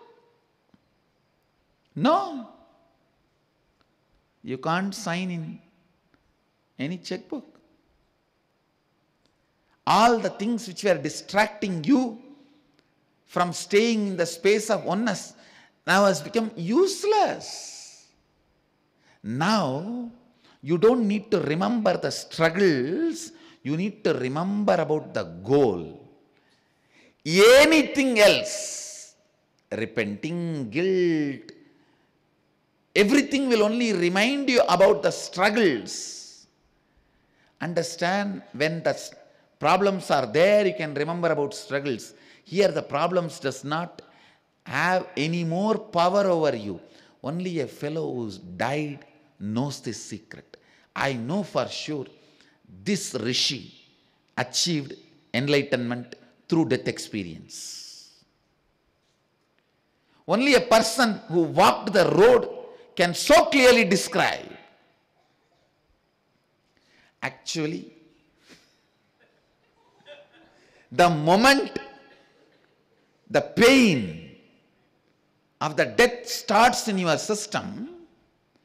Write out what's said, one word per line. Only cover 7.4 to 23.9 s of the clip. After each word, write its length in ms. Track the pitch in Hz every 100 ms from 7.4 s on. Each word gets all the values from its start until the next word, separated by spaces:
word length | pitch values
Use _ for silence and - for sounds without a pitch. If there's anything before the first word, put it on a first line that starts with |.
| - _ _ _ _ _ _ _ _ _ _ _ _ _ _ _ _ _ _ _ _ _ _ _ -
All 320 | 180 233 233
the 100 | 190
things 380 | - 208 233 185
which 160 | 170
were 160 | 202 160
distracting 840 | 147 - - 196 214 - 208 170
you 380 | 156 269 247 220 - - _ _ _ _ _ _ _ _ _
from 260 | 175 175
staying 580 | - - 202 233 220 202
in 80 | 180
the 100 | 170
space 420 | - 196 214 220
of 160 | 196 143
oneness 480 | 185 233 175 - - - - _ _ -
now 160 | 185 202
has 160 | 160
become 300 | 147 226 220 165
useless. 1500 | 170 262 392 - 403 427 311 - - - - - - - _ _ _ _ _ _ _ _ _ _ _ _
Now, 880 | 104 123 180 220 147 135 196 247 233 - _ _ _ _
you 160 | 135 170
don't 300 | 214 247 208
need 240 | 208 -
to 100 | 180
remember 560 | 143 156 202 240 202 175
the 140 | 143
struggles. 1200 | - - - 165 175 190 135 131 226 330 311 - - - _
You 120 | 131 160
need 280 | 208